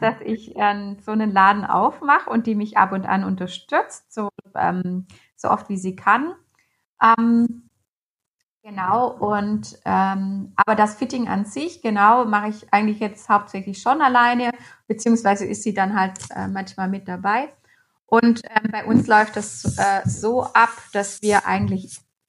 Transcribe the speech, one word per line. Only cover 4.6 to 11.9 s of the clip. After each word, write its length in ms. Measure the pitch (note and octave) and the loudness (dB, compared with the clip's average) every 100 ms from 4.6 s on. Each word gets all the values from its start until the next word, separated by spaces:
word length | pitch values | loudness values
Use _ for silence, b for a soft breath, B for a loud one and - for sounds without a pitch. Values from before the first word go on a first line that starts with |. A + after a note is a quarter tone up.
| F3 F3+ F3+ F3+ F#3 b b _ | 0 0 -4 -6 -10 b b _
so 120 | - | -2
oft 200 | G#3 - | -2 -2
wie 80 | G3 | -8
sie 180 | F#3 F#3 | -6 -4
kann. 380 | - A3+ D#4 F#4+ _ _ _ _ _ _ | 0 0 0 -10 _ _ _ _ _ _
Ähm, 680 | A3+ A3+ A#3 A#3 A#3 - - _ _ _ _ _ _ _ _ _ | 4 4 4 4 2 -2 -16 _ _ _ _ _ _ _ _ _
genau, 440 | G#3+ G3 F#3 A3 B3 | -12 -6 0 2 0
und, 680 | - G#3 G#3 G3+ G#3+ G#3+ - - | -2 -2 0 0 -4 -6 -10 -2
ähm, 680 | F#3+ F#3+ F#3+ G3 G3 G3 - | 0 2 0 -4 -6 -4 0
aber 180 | G3+ G#3+ | 2 4
das 200 | G#3+ G#3+ | 2 0
Fitting 320 | C4 B3+ A#3 | -6 -4 -4
an 160 | F#3+ G#3 | -4 -4
sich, 360 | - D#4+ - | -6 -8 -6
genau, 440 | A#3 | -4